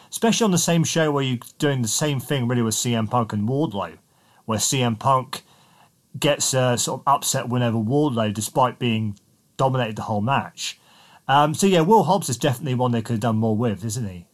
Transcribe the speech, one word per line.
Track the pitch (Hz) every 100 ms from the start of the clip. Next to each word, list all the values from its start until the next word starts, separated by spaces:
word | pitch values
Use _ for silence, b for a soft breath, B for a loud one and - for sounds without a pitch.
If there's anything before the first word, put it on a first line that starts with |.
| b
especially | - 226 202
on | 220
the | 175
same | - 170
show | 147 170 156
where | 143
you're | 135 123 - -
doing | 147 135
the | 110
same | - 151 135
thing | - 139 120
really | 123
with | 113
C | 107 123
M | 117 107
Punk | 123 113
and | 107 104
Wardlow, | 135 160 101 85 78 _ b b b
where | b 107
C | - 139
M | 120
Punk | 110 135 131 127 - - b b b b b _ -
gets | 143 143 -
a | 131 127 117
sort | - -
of | -
upset | 139 - 135 117
win | 123
over | 120 113
Wardlow | 110 143 151 117 107
despite | 104 104 135 127 -
being | 123 110 107 95 _ _ _ -
dominated | 135 127 117 104
the |
whole | 98 107
match. | 110 135 87 - - - b b b b b
Um, | 135 151
so | 156 196
yeah, | 175
Will | 156 220
Hobbs | 165 196 -
is | 123
definitely | 147 123 151 123
one | 127
they | 117
could | 104
have | 117
done | 117 110
more | 113 107
with, | 120 95
isn't | 110 107 104
he? | 90 87